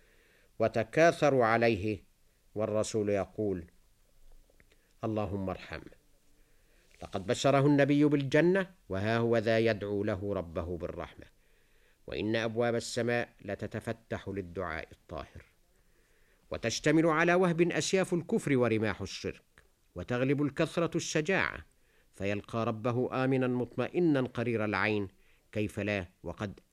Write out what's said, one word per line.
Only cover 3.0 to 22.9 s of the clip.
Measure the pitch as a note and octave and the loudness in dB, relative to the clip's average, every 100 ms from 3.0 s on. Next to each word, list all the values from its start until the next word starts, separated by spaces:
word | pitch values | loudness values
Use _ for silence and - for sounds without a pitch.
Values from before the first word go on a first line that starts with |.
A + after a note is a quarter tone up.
| G#2 | 0
يقول: | G2+ F2+ - G#2+ F#2 E2+ _ _ _ _ _ - - _ _ - _ _ _ | 0 -2 -4 -4 -4 -8 _ _ _ _ _ -20 -20 _ _ -20 _ _ _
"اللهم | A2+ G#2+ G2+ G2 F#2+ | -4 -2 -2 -4 -4
ارحمه، | F2 - D#2 - - _ _ _ _ _ _ _ _ _ _ | -6 -8 -14 -14 -20 _ _ _ _ _ _ _ _ _ _
لقد | - G2+ F#2 | -10 -8 -4
بشره | A#2+ C#3 C3+ C#3 | 0 4 4 4
النبي | C#3+ C#3 C#3+ | 4 4 4
بالجنة، | D3 C#3+ C3+ D3+ E3+ F#3+ F3 - _ | 4 2 2 4 4 4 0 -10 _
وها | F#2 G#2 A#2 | -4 0 0
هو | A#2 A2+ | 2 2
ذا | A2 A2+ | 2 2
يدعو | A2+ G#2 G2+ G#2 | 2 0 -2 -2
له | G#2 G#2 G2+ | -2 -4 -4
ربه | G2 E2+ E2 E2+ F2 | -4 -4 -6 -6 -6
بالرحمة". | E2 D#2+ D#2+ - - _ _ _ _ _ _ _ - | -6 -8 -12 -14 -20 _ _ _ _ _ _ _ -10
وإن | C2 G#2 A2+ | -4 -2 0
أبواب | A2+ A2 A#2+ | -2 0 0
السماء | A#2 - - A#2 A#2+ - _ | 0 -2 -4 0 0 -4 _
لتتفتح | - G2 G#2 A2 A2 A2+ _ G#2 - | -10 -8 -6 -6 -6 -8 _ -8 -6
للدعاء | G2 F2+ E2+ F2 D#2+ - | -8 -8 -6 -6 -6 -10
الطاهر، | - _ D2+ C2+ D#2+ - _ _ _ _ _ _ _ _ _ _ | -18 _ -12 -12 -16 -20 _ _ _ _ _ _ _ _ _ _
وتشتمل | - A2+ - D#3 D#3 E3 | -6 -4 -2 2 4 4
على | D#3 E3+ | 4 4
وهب | F3 F#3 E3 | 4 2 2
أسياف | F3 D3 - F#3+ F3+ | 2 2 0 0 0
الكفر | E3+ - A3+ D3+ C3+ | -2 0 -2 2 2
ورماح | A#2+ A2 G#2+ G2 | 4 2 0 -2
الشرك، | F#2+ - F#2+ - _ - _ _ _ | -8 -8 -8 -10 _ -20 _ _ _
وتغلب | - F2 B2 C3 C#3+ | -14 -4 -2 0 2
الكثرة | D3 - D#3 - E3 E3+ | 0 0 -2 0 -2 -2
الشجاعة، | - D#3+ D#3 F#3+ D#2 G1+ - _ _ _ _ | -2 -2 0 0 0 -4 -14 _ _ _ _
فيلقى | - G2 G#2 - A#2 A2+ | -6 -4 -4 -4 -2 -2
ربه | A2 A#2 | -2 -2